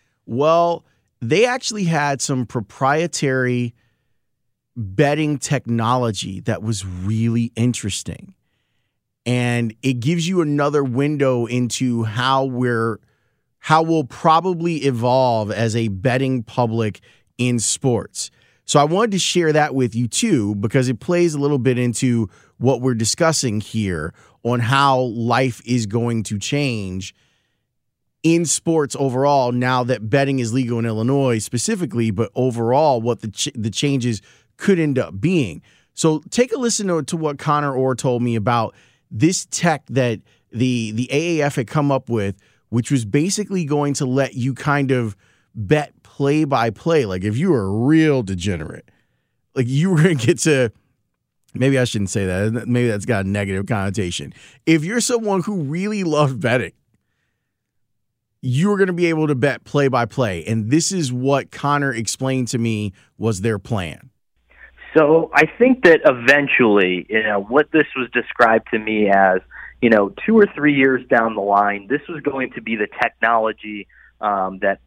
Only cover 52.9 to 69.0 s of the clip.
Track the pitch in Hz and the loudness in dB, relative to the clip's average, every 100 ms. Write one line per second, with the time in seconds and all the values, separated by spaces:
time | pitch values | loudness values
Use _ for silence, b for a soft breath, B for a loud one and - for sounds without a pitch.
52.9 | 104 98 107 95 101 101 98 101 110 98 | 0 -2 -2 0 -2 -2 -4 -4 -4 -2
53.9 | 98 90 85 69 B B B - 160 160 | -4 -4 -6 -10 B B B 2 2 2
54.9 | 233 226 240 214 190 190 202 135 165 202 | -2 -2 -2 0 -2 -2 -4 -4 -4 -4
55.9 | 214 175 147 143 131 120 123 87 - _ | -2 0 2 2 0 0 0 -2 -10 _
56.9 | _ _ _ _ _ _ _ _ _ _ | _ _ _ _ _ _ _ _ _ _
57.9 | _ _ _ _ _ 127 127 196 202 190 | _ _ _ _ _ -4 0 2 2 2
58.9 | 175 175 160 156 131 143 - - 147 139 | 2 0 2 0 2 0 -2 -2 0 2
59.9 | 123 117 - 117 87 78 113 107 151 - | 2 0 0 -2 -2 -4 -4 0 0 0
60.9 | 190 135 123 131 139 - - 143 143 139 | -2 -2 -2 0 0 -2 -4 0 0 0
61.9 | 113 107 - 131 131 120 123 117 107 104 | -2 -6 -4 -2 -2 -2 -2 -2 -2 -4
62.9 | b b - 107 95 113 101 - 110 85 | b b -4 -4 -2 -2 -4 -4 -4 -4
63.9 | 73 - _ _ _ _ B B _ - | -10 -18 _ _ _ _ B B _ -2
64.9 | 156 147 165 160 147 156 - 247 254 175 | 2 4 2 2 2 2 2 2 4 6
65.9 | 160 156 127 120 143 139 - 117 104 92 | 6 6 4 4 4 4 4 4 6 4
66.9 | 90 - 110 107 104 101 135 151 160 147 | 0 -2 -2 0 -2 0 0 2 0 0
67.9 | 135 117 127 - - 117 113 - 113 107 | -2 -4 -4 -4 0 2 2 0 -4 -2
68.9 | 107 | 0